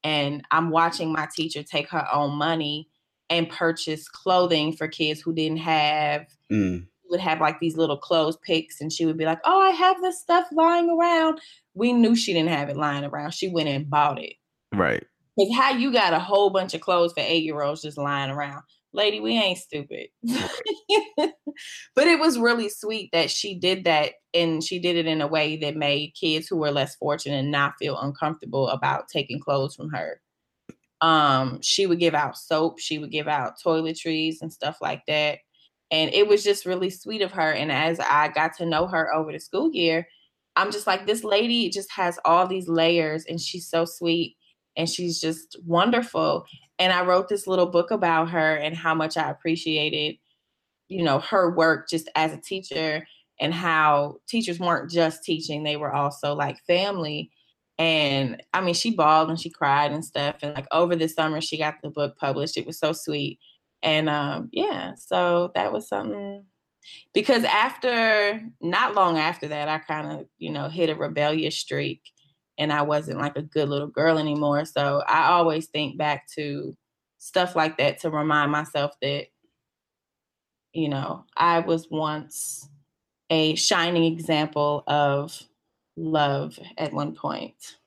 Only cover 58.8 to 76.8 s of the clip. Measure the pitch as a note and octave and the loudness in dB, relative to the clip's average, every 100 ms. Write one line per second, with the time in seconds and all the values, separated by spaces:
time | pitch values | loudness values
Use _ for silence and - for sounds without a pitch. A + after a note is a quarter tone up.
58.8 | A#3 A3 D3+ D#3 D#3+ E3 E3 - C#3+ C#3 | -2 4 6 6 4 -2 -6 -2 2 4
59.8 | D3 D3+ D#3+ - C#3+ - D3 D3 C3+ D#3+ | 2 -2 -6 -4 -4 -4 -8 -8 -2 0
60.8 | F3 E3+ D#3+ D#3+ D#3 D3+ D#3 D#3 D3+ D3+ | 2 2 0 0 -2 -2 -6 -2 -4 -4
61.8 | D3 D3+ D3 C#3+ C#3 C3 D#3 - - E3 | -10 -4 -6 -4 -4 -2 -4 -6 -8 -2
62.8 | D3+ D#3 - D3 C#3+ A2 _ _ _ _ | -2 -2 -6 -4 -6 -8 _ _ _ _
63.8 | D#3+ D#3 D#3 D3 C#3+ - - - G#4 E4 | 0 2 2 0 -2 -4 -6 -4 -4 -4
64.8 | - - - F#3 F3 F3 F3 F3+ G3 G#3+ | -8 -12 -4 0 2 2 0 -2 -2 -2
65.8 | G#3+ G3+ G#3+ G#3 G3+ G3+ G3+ _ _ _ | -4 -6 -6 -8 -10 -14 -18 _ _ _
66.8 | - - _ - G3+ A#3+ A#3 G3+ A#3+ B3+ | -20 -20 _ -2 2 2 4 2 0 0
67.8 | B3+ A#3+ A3+ G#3+ G3+ A3 A3+ - E3+ F#3+ | -2 2 2 4 2 -2 -10 -10 -2 0
68.8 | B3+ G#3 F3+ E3 D#3 E3+ D3+ D3+ D3 D#3 | 0 4 4 4 0 -2 -6 -4 -4 -4
69.8 | - D3+ D3+ D3+ - _ E3 D3+ C#3 D#3+ | -4 -6 -6 -10 -12 _ -8 -6 -6 -2
70.8 | D#3+ D#3 D3 D#3 D3 D#3+ D3+ - - C#3+ | -2 0 -4 0 0 0 -2 -6 -6 -4
71.8 | C#3+ C3+ - _ _ _ _ - D3+ D3 | -4 -8 -16 _ _ _ _ -6 -2 0
72.8 | D3 D3+ D#3 D#3+ C#3+ C#3+ D3+ D#3 C#3+ C#3+ | 0 0 -2 -4 -4 -4 -6 -2 -2 -2
73.8 | C#3+ C3+ D#3+ D#3+ D3+ D3 D3 D3 D#3 - | -4 0 2 2 0 0 0 0 -2 -2
74.8 | C#3+ C#3+ - D3+ D3 F3 E3 D#3 D#3+ D#3 | 0 0 2 4 4 4 4 0 -4 -4
75.8 | D3+ - D3+ C#3+ - - D3 C#3+ C3+ - | -6 -2 -2 -2 -6 -8 -6 -6 -10 -14